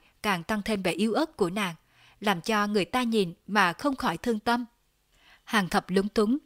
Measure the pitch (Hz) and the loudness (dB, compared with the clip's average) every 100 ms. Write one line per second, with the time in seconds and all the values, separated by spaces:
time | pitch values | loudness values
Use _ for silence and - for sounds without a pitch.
0 | _ _ 214 180 - 214 202 208 185 160 | _ _ -2 -2 -2 -4 -2 -2 -2 0
1 | 220 214 320 - 180 202 190 160 _ _ | 0 0 -2 0 -2 0 -4 -6 _ _
2 | _ _ 208 180 190 214 208 208 175 254 | _ _ -2 -2 0 0 0 0 0 0
3 | 240 226 175 - - 208 180 170 294 269 | 0 0 0 -4 -2 2 2 2 -2 -2
4 | 262 165 240 214 240 240 240 _ _ _ | -2 -2 -2 -2 0 -2 -2 _ _ _
5 | _ _ _ _ - 220 175 202 - 190 | _ _ _ _ -2 0 2 0 0 0
6 | 202 - 208 285 | 2 2 2 0